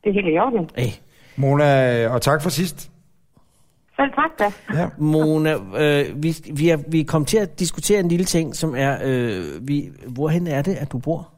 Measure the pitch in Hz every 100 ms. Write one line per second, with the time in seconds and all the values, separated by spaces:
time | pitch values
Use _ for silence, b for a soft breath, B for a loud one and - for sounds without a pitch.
0 | 208 196 185 160 247 226 160 - 120 -
1 | - b b - 135 143 147 135 127 120
2 | 113 123 135 151 165 151 180 - - _
3 | _ _ _ _ _ _ _ _ _ -
4 | 269 269 320 311 208 202 - 151 175 -
5 | 151 156 156 156 156 147 98 101 151 143
6 | 139 113 160 156 - 143 165 160 143 160
7 | 151 160 143 220 196 - 175 - - 208
8 | 175 170 185 170 156 - 160 127 139 135
9 | 135 127 120 95 80 73 127 143 90 -
10 | - 123 151 170 170 139 143 190 143 127
11 | 147 165 185